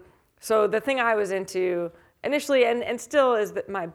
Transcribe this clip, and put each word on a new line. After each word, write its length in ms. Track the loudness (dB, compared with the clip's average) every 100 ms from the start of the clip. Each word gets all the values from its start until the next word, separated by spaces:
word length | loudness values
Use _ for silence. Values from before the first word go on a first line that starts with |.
| -14 _ _ _
so 260 | 0 2 2
the 140 | 0
thing 200 | 0 0
I 160 | 2 0
was 160 | 0
into 600 | -4 -4 -2 -2 -2 -4 -10 _ _
initially, 420 | -2 -2 2 2 4
and, 180 | 0
and 160 | -4 -8
still 360 | -2 2 4 2
is 160 | 0
that 140 | -4 -6
my 200 | -6 -8